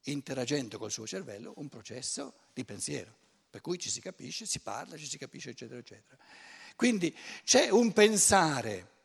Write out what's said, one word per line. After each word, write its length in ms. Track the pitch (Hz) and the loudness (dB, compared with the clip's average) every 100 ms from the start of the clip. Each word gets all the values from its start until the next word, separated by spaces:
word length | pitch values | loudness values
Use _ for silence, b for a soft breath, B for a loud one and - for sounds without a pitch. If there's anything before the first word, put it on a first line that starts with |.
interagendo 720 | - 143 - 123 120 143 120 107 | -8 -8 -6 -6 -2 -2 -4 -10
col 140 | 107 | -8
suo 160 | - 113 | -8 -8
cervello, 460 | 190 151 104 117 - | -10 -10 -14 -14 -14
un 120 | 139 | -14
processo 680 | 117 101 120 - - 277 _ _ | -14 -16 -10 -8 -8 -10 _ _
di 100 | - | -12
pensiero, 540 | - 104 - 143 101 _ _ _ _ | -12 -10 -8 -8 -10 _ _ _ _
per 120 | - | -16
cui 180 | - 180 | -10 -8
ci 100 | - | -6
si 100 | - | -8
capisce, 460 | 190 185 - - 220 | -10 -14 -12 -12 -8
si 140 | - | -8
parla, 360 | - 107 - 170 | -6 -10 -10 -14
ci 120 | 151 | -12
si 100 | 147 | -12
capisce, 320 | 131 - 135 | -12 -14 -14
eccetera, 300 | 113 117 123 | -14 -14 -16
eccetera. 420 | 120 104 _ _ B B B B B - | -18 -20 _ _ B B B B B 2
Quindi 420 | 240 214 165 - B B | 2 4 0 -4 B B
c'è 280 | - 247 - | 6 6 8
un 200 | 208 233 | 6 6
pensare 960 | 214 214 214 - 196 160 135 113 98 92 _ | 8 6 6 6 6 6 0 -4 -8 -10 _